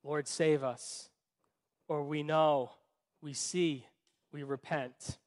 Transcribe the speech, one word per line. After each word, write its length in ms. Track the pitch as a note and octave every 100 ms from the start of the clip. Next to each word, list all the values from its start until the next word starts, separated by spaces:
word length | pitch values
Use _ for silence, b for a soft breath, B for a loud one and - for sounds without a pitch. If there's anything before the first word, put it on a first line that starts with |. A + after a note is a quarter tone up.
"Lord, 240 | C#3 D3+ C#3
save 380 | - D#3+ D3+
us," 440 | C3+ A#2 - - - _ _ _ _ _ _ _ -
or, 160 | D3+
"We 220 | C#3+ D3+
know, 520 | D3 D#3 D#3 C#3+ A#2+ - _ _ _ _
we 120 | D3+
see, 560 | C3 - F3+ E3+ C3+ A2 _ _ _ _
we 100 | D3+
repent." 760 | C#3 C3+ - D#3 B2+ - - -